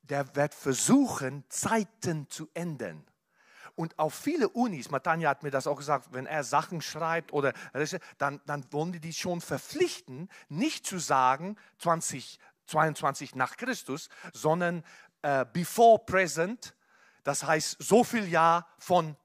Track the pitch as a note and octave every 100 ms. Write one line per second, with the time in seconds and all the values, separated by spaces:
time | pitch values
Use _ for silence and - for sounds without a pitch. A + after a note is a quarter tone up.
0 | - C#3+ C3+ C#3+ D3 - C#3 B2+ - C4+
1 | B3 - C3 C#3+ - - G3 A3+ G3 _
2 | F#3 D#3 C#3 - D#3 E3 F3 C#3+ G2+ D#2
3 | _ _ _ _ _ - - - E3 -
4 | D#3 - D4 E4 A3 A#3 B3 D#3 A2+ C#3
5 | F3 E3 D#3 C3+ D3 C3+ C#3+ C#3 C#3+ C#3
6 | - B2+ C3+ D#3 C#3 D3 D#3 E3+ - D#3
7 | E3 E3 D#3+ D3 C#3 - - B2+ D3+ F3+
8 | - _ C#3+ C#3+ - D3 B2+ D3 E3 F3
9 | E3 D3+ F#3 F3 - F#3+ - D4+ F4+ -
10 | - C3 F#3 - - C#3+ D4+ - - F#3
11 | D3 C#3 B2+ C3+ F3+ G#3+ - _ F3 E3
12 | - C#3 - - - _ - D#3 D#3 D3+
13 | D3 C3 C#3 C3 B2+ - B3 A#3 - C#3
14 | - - F3+ - D#3 E3+ F3 F3 - -
15 | - _ D3 C#3 B2 F3 E3 - A#3 G#3+
16 | - F#3 F3+ D3 F3 B3 - _ _ _
17 | _ _ - C#3 D3 D#3 - - - G#3+
18 | A#3 A#3 F#3+ E3 E3 E3+ E3+ _ - F3+
19 | D#3+ D3